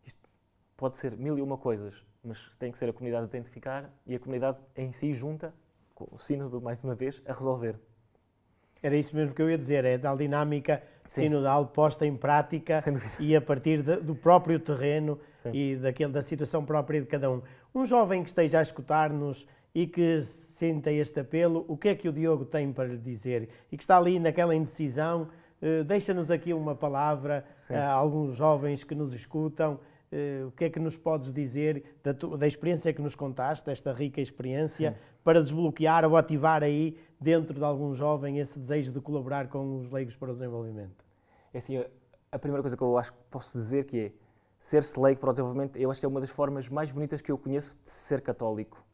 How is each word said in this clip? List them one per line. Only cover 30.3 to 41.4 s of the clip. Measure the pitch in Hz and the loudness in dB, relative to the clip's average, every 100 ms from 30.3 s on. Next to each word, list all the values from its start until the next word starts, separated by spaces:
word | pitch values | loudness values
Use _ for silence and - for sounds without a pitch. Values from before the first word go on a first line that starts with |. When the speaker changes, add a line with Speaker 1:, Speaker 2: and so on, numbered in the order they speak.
| 135 131 | -6 -10
Speaker 2:
o | |
que | 127 170 | -4 -4
é | |
que | 165 | -2
nos | 160 160 | -4 -4
podes | - 156 131 | -2 -2 -2
dizer | 135 139 131 151 147 - - | -4 -4 0 0 -2 -6 -8
da | 143 139 | -6 -4
tu, | 170 147 | -6 0
da | 147 | 0
experiência | 143 160 170 170 | 0 -2 0 0
que | 147 | -2
nos | 147 - | -4 -4
contaste, | 139 131 131 151 - | -8 -2 -2 -2 -6
desta | 135 - | -6 -6
rica | 123 143 143 | -4 -4 -4
experiência, | 131 - 131 135 156 - 156 | -6 -6 -6 -2 -2 -2 -4
Speaker 1:
Sim. | 110 - _ | -4 -16 _
Speaker 2:
para | - 165 | 6 8
desbloquear | 147 156 170 151 156 165 | 6 2 0 2 4 6
ou | 160 160 | 8 8
ativar | 165 151 156 160 | 6 4 4 4
aí | 147 147 160 160 - _ | 4 2 0 -4 -20 _
dentro | 143 165 160 139 | 4 4 4 -2
de | |
algum | 147 139 143 | -2 0 -2
jovem | 131 147 151 143 143 | -2 0 0 -2 -4
esse | 139 143 | -4 -8
desejo | 127 151 131 | -2 -2 -2
de | 127 | -6
colaborar | 143 147 127 139 135 | -4 -6 -4 -4 -4
com | 139 135 135 | -6 -6 -6
os | 123 | -6
leigos | 135 127 117 | -6 -6 -8
para | 127 | -10
o | |
desenvolvimento? | 123 123 117 113 107 101 92 _ _ _ _ | -8 -8 -8 -8 -10 -14 -16 _ _ _ _